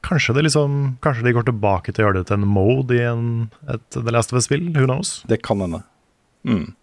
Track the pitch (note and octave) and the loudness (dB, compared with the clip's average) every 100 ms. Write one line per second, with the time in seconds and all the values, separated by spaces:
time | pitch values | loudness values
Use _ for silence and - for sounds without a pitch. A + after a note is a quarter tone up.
0 | - E3 - B2+ D#3 D3 C#3+ C#3+ C#3 B2 | 0 0 2 2 2 2 0 0 -2 -2
1 | D#3+ B2 A#2+ A#2+ A#2 A2+ G2+ F#2+ - G2 | -2 0 0 2 0 0 0 0 -2 0
2 | G#2+ G2 F2+ G2+ G2+ G2+ G2 C3 B2+ A#2+ | 2 2 0 0 2 4 4 2 2 0
3 | A#2+ A#2 A#2 A#2 A2+ - D3 A#2+ _ C3 | 0 -2 -2 -2 -4 -8 -10 -10 _ -6
4 | A#2 A#2 A2+ B2 - C#3+ F3 D#3 C3 C3 | 0 0 2 0 0 -2 0 2 2 0
5 | - - - A2 - G2+ F#2 D#2+ - _ | -4 -10 -2 -2 0 -2 -2 -6 -12 _
6 | _ _ _ _ - A2 D#2 - | _ _ _ _ -2 -2 -2 -12